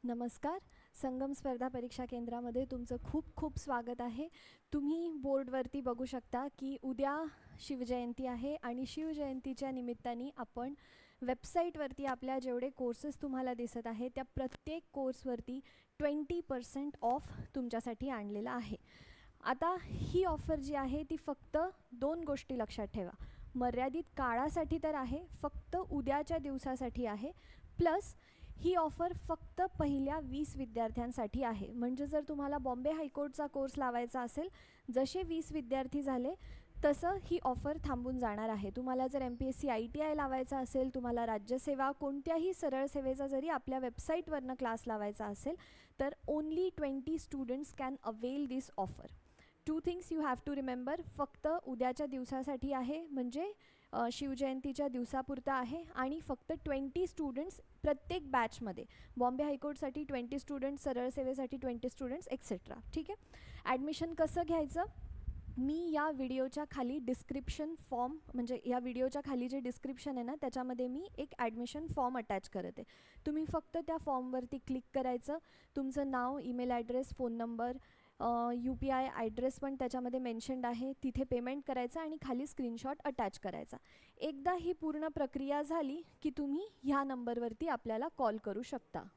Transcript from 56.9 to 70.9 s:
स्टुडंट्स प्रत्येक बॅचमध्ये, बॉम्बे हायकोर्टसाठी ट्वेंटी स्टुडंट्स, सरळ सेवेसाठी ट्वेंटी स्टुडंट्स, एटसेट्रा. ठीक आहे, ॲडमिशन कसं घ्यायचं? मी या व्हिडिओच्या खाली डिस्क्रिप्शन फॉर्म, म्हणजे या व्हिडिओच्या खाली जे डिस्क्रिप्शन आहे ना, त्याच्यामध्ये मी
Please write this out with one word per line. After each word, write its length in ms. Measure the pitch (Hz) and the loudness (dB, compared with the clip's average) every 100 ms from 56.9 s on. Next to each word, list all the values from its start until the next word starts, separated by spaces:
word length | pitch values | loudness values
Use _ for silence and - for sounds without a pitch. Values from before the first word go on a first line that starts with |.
| 339 359 | 0 0
स्टुडंट्स 540 | - 294 247 339 - - - | 0 -2 0 -4 -6 -16 0
प्रत्येक 480 | 294 285 - 359 285 | 2 2 0 -4 2
बॅचमध्ये, 540 | 262 226 - 226 180 - - - - | 4 4 0 -6 -6 -10 -16 -12 4
बॉम्बे 280 | 247 254 | 4 4
हायकोर्टसाठी 600 | 294 277 294 294 285 285 | 2 2 -2 -2 -2 -2
ट्वेंटी 340 | 294 269 240 277 | -2 -2 0 -4
स्टुडंट्स, 460 | - 277 269 285 | -2 -2 0 0
सरळ 240 | 285 247 247 | 0 2 0
सेवेसाठी 480 | 269 262 269 254 269 | 2 0 0 -2 0
ट्वेंटी 320 | 262 240 254 | -2 0 -2
स्टुडंट्स, 400 | - 254 294 - | -2 -4 -2 -4
एटसेट्रा. 480 | 262 - 269 - - - | -4 -2 -4 -4 -10 -4
ठीक 160 | 320 320 | -4 -4
आहे, 160 | 415 - - - - | -8 -12 -18 -14 -6
ॲडमिशन 500 | - 254 285 311 330 | 2 2 2 -2 -2
कसं 280 | 330 311 349 330 | 2 2 4 2
घ्यायचं? 360 | 330 294 330 392 - - - - - - - | 2 2 0 -2 -4 -10 -6 -6 -6 -6 0
मी 320 | 262 320 349 | 2 2 2
या 180 | 302 302 | 4 2
व्हिडिओच्या 540 | 277 262 262 262 294 294 | 2 0 2 0 0 -4
खाली 280 | 277 247 285 | 0 0 0
डिस्क्रिप्शन 760 | 240 254 - 269 262 - 302 | 0 -2 0 -4 -2 -2 -4
फॉर्म, 420 | 330 - 240 247 311 - | -4 -4 0 0 -2 -6
म्हणजे 260 | 247 240 254 247 | -4 0 0 2
या 120 | 247 | 0
व्हिडिओच्या 440 | 247 240 262 285 | 0 2 2 2
खाली 240 | 285 254 247 | 0 0 0
जे 120 | 277 | 0
डिस्क्रिप्शन 540 | 247 247 262 254 294 | -2 -4 -6 -4 -4
आहे 80 | 254 | -2
ना, 120 | 240 302 | -2 -2
त्याच्यामध्ये 480 | 247 254 254 247 | -2 -2 -2 0
मी 200 | 254 | 0